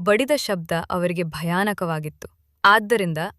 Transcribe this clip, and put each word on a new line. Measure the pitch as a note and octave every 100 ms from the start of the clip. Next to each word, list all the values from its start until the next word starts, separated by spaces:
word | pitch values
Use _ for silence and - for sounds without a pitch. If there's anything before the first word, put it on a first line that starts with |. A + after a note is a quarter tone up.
ಬಡಿದ | F3+ G#3 C4+ C#4+
ಶಬ್ದ | - F#3+ E3 E3 -
ಅವರಿಗೆ | F3+ F3 F3
ಭಯಾನಕವಾಗಿತ್ತು. | E3 D3 E3+ F3+ G#3 G3 F3 D#3 D#3 - - _ _ _ G3
ಆದ್ದರಿಂದ | G#3+ G#3 A#3 F3+ D#3 F#3